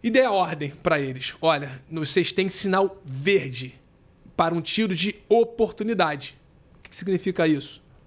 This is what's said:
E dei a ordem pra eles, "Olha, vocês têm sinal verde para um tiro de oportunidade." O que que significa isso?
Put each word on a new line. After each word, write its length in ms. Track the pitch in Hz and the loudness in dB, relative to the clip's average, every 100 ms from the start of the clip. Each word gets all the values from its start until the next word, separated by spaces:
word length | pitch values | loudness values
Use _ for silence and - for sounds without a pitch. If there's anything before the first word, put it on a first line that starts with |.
E 60 | 233 | 2
dei 140 | 240 | 4
a 60 | 254 | 4
ordem 400 | 202 170 156 147 - | 2 0 -2 -8 -4
pra 180 | 180 156 | 0 0
eles, 340 | 135 127 - - | 0 -6 -10 -2
"Olha, 420 | 160 151 143 131 - | 0 0 -2 -14 -12
vocês 400 | 160 151 - 165 | -6 0 0 0
têm 180 | - 190 | 0 -2
sinal 540 | - 202 190 196 - | -2 0 2 2 -2
verde 720 | - 131 151 196 131 123 127 - _ _ _ _ - - | -12 -4 2 2 0 -8 -10 -14 _ _ _ _ -16 -2
para 180 | 165 | 0
um 60 | 170 | 0
tiro 340 | - - 220 | -2 0 0
de 220 | 175 190 - _ | 0 -4 -6 _
oportunidade." 1080 | 226 226 - 214 - 214 220 165 147 - - _ _ _ - | 4 4 2 -2 -2 -4 0 0 -2 -10 -18 _ _ _ -20
O 40 | |
que 80 | - | -16
que 60 | - | -10
significa 520 | 180 185 190 180 165 | -2 -2 -2 0 2
isso? 340 | 151 - - _ - | 2 -2 -16 _ -20